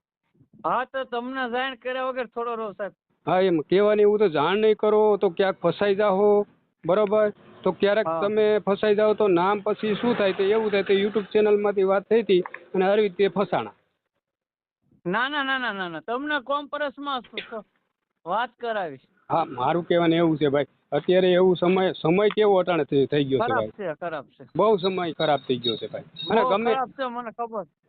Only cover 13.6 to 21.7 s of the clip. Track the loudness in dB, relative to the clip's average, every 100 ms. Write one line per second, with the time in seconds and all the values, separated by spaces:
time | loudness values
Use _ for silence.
13.6 | -4 -12 _ _ _ _ _ _ _ _
14.6 | _ _ _ _ -6 -4 -4 -4 -4 -4
15.6 | -4 -6 -8 -10 -8 -8 -4 -6 -4 -6
16.6 | -6 -8 -8 -8 -10 -10 -10 -16 -14 -14
17.6 | -16 _ _ _ _ _ -6 -6 -6 _
18.6 | -8 -6 -6 -10 _ _ -4 -2 -2 -2
19.6 | -2 0 0 2 4 4 2 2 2 0
20.6 | -2 _ _ -4 2 4 4 4 4 4
21.6 | 2